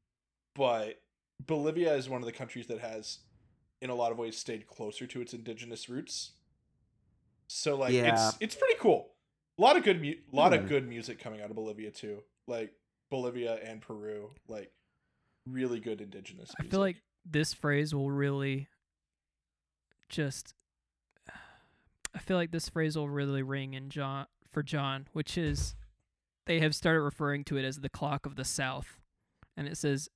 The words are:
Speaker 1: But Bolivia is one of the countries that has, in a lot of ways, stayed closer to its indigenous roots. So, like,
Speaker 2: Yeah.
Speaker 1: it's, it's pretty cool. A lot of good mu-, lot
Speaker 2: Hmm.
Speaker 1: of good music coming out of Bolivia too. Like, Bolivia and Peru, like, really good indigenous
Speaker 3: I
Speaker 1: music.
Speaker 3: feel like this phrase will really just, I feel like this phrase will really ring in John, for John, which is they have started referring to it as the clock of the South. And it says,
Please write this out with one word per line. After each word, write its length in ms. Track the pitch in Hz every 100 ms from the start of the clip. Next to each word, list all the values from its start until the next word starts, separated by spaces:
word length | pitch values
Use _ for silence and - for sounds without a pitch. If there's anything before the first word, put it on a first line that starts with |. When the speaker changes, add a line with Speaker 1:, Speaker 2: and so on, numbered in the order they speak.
| _ _ _ _ _ 135
Speaker 1:
But 440 | 131 117 107 - _ _ _ - 135
Bolivia 480 | 156 147 160 170
is 140 | 143 127
one 120 | 127
of 60 | 117
the 60 |
countries 340 | 113 123 123 113
that 140 | 113
has, 400 | 117 110 107 - _ _ _ _ _ _
in 80 | 127
a 60 |
lot 160 | 123 117
of 60 | 117
ways, 180 | 113 113
stayed 300 | - 110 -
closer 400 | - 107 - 123
to 140 | 127
its 120 | 120
indigenous 560 | 117 113 113 120 110 -
roots. 440 | 127 - - - - _ _ _ _ _ _ _ _ _ _ -
So, 280 | - 151 139
like, 160 | 131
Speaker 2:
Yeah. 340 | 127 120 113 110
Speaker 1:
it's, 60 | -
it's 140 | 220 -
pretty 220 | 539 466
cool. 320 | 208 131 - _ _ _ _ -
A 40 |
lot 140 | 233 330
of 80 |
good 160 | 208 175
mu-, 140 | 147 160 -
lot 200 | 131 170
Speaker 2:
Hmm. 60 | 175
Speaker 1:
of 100 | 95
good 200 | 143 123
music 300 | 117 113 117
coming 200 | 120 107
out 80 | 104
of 60 | 107
Bolivia 340 | 110 104 107
too. 340 | - 107 104 - _ -
Like, 260 | 120 107 - _ _ _
Bolivia 440 | 131 123 123 117 110
and 180 | 113 110
Peru, 500 | - 107 107 104 104 - -
like, 240 | 107 95 _ _ _ _ _ _ _ 127
really 320 | 127 127 120
good 200 | 113 104
indigenous 500 | 101 95 95 - - -
Speaker 3:
I 40 |
Speaker 1:
music. 80 | 151
Speaker 3:
feel 80 | 190
like 160 | 196 175 _ _
this 300 | 175 151 151
phrase 400 | - 151 143 151
will 160 | 147 139
really 580 | 139 139 139 139 135 139 _ _ _ _ _ _ _ _ _ _ _ _ _ -
just, 460 | - 143 - - - _ _ _ _ _ _ - - - - _ _ _ _ -
I 40 | -
feel 180 | - 185
like 140 | 170
this 180 | 165 -
phrase 280 | 165 160 156
will 120 | 147
really 340 | 143 139 135
ring 320 | 131 139 135
in 160 | 135 135
John, 360 | 147 139 139 135 _ _
for 120 | 151
John, 440 | 143 147 139 135 135
which 240 | 160 147 180
is 380 | 156 143 - - - _ _ _ _ _ -
they 140 | 165
have 140 | 156
started 260 | 151 170 160
referring 440 | 147 - 147 143
to 120 | 143 139
it 80 |
as 160 | 131 139
the 80 | 135
clock 380 | - 147 139 139
of 100 | 139
the 80 |
South. 560 | 131 - 135 131 - - _ _ _ _ - -
And 120 | 147
it 80 | 156
says, 320 | 147 139 -